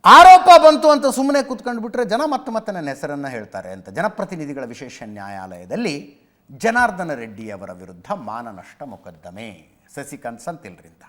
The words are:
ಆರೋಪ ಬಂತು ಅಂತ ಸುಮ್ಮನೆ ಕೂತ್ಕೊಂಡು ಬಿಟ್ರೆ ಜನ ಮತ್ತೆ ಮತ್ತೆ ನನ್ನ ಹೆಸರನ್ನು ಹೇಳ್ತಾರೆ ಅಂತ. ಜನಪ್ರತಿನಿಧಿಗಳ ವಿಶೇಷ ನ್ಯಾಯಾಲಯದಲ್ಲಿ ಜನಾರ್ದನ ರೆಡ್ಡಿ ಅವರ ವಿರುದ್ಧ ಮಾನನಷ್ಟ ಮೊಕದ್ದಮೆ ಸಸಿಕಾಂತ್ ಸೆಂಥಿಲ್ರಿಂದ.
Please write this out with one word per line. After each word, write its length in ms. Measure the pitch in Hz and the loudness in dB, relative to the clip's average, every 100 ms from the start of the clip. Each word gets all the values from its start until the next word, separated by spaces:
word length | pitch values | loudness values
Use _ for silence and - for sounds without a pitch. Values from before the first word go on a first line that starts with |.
ಆರೋಪ 440 | 180 277 359 370 359 339 | 10 10 12 10 10 8
ಬಂತು 260 | 311 302 311 | 8 4 0
ಅಂತ 180 | 285 269 | 0 -2
ಸುಮ್ಮನೆ 420 | 247 269 285 269 | -4 -2 -2 -4
ಕೂತ್ಕೊಂಡು 340 | 254 247 233 | -10 -10 -12
ಬಿಟ್ರೆ 220 | 220 202 | -10 -8
ಜನ 160 | 214 226 | -6 -4
ಮತ್ತೆ 280 | 302 277 277 | -4 -6 -8
ಮತ್ತೆ 200 | 226 220 | -10 -10
ನನ್ನ 160 | 185 147 | -10 -10
ಹೆಸರನ್ನು 400 | 135 151 143 139 | -10 -12 -12 -12
ಹೇಳ್ತಾರೆ 440 | 123 104 95 92 | -12 -14 -16 -16
ಅಂತ. 160 | 95 90 | -18 -14
ಜನಪ್ರತಿನಿಧಿಗಳ 760 | 101 208 214 190 175 143 139 | -10 -8 -8 -14 -12 -14 -14
ವಿಶೇಷ 380 | 120 120 127 - 110 | -14 -16 -20 -20 -20
ನ್ಯಾಯಾಲಯದಲ್ಲಿ 1160 | 104 98 98 92 90 90 165 226 143 - _ _ _ _ 139 | -18 -18 -16 -18 -20 -14 -10 -8 -10 -16 _ _ _ _ -8
ಜನಾರ್ದನ 580 | 226 240 240 185 175 | -6 -2 -4 -6 -12
ರೆಡ್ಡಿ 360 | 131 113 104 110 | -12 -14 -16 -16
ಅವರ 220 | 98 95 | -16 -18
ವಿರುದ್ಧ 400 | 90 90 90 - | -20 -20 -20 -14
ಮಾನನಷ್ಟ 680 | 196 110 113 117 95 - _ | -14 -12 -16 -18 -20 -20 _
ಮೊಕದ್ದಮೆ 840 | 143 98 - 80 87 92 113 85 80 _ _ | -20 -20 -20 -20 -20 -20 -20 -20 _ _ _
ಸಸಿಕಾಂತ್ 480 | - 139 143 123 117 | -20 -20 -18 -18 -16
ಸೆಂಥಿಲ್ರಿಂದ. 600 | - 160 98 87 85 _ | -18 -18 -20 -20 _ _